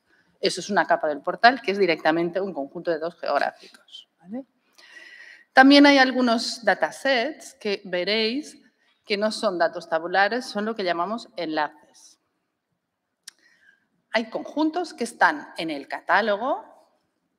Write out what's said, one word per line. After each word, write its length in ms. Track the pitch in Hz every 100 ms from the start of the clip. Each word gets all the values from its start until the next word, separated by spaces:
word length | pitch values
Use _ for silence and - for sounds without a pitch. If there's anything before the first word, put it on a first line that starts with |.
| _ _ _ _
Eso 220 | - 180
es 80 | -
una 160 | 170 160
capa 200 | 165 156
del 140 | 143
portal 400 | - 185 233 269
que 100 | -
es 60 | 196
directamente 640 | 180 156 160 160 170 185
un 140 | 196 151
conjunto 340 | 139 175 170
de 80 | 160
datos 220 | 165 -
geográficos, 920 | - 143 - - - - _ - - _
¿vale? 260 | 175 240 269 _ _ _ - - - - - - _
También 320 | - 269 285 285
hay 140 | 277
algunos 680 | 262 247 247 233 - - 202
datasets 880 | 185 156 - 269 262 254 320 -
que 300 | - 214 196 190
veréis 720 | 180 180 220 220 262 302 - _ _ _ _ -
que 120 | 202
no 140 | 214
son 280 | 214 220 175
datos 300 | 165 175 170
tabulares, 560 | 165 170 190 202 240 247
son 200 | 202 214
lo 100 | 220
que 80 |
llamamos 460 | 185 170 180 220 - -
enlaces. 840 | 160 156 147 - _ _ - _ _ _ _ _ _ _ _ _ _ _ - - _ _ _ _ _ _ _
Hay 180 | 226 226
conjuntos 640 | 165 - 285 311 349 330
que 100 | -
están 500 | 233 - 180 151 - -
en 120 | 160
el 180 | 143 135
catálogo, 760 | 143 - 180 220 202 247 381 - - _ _ _ _ _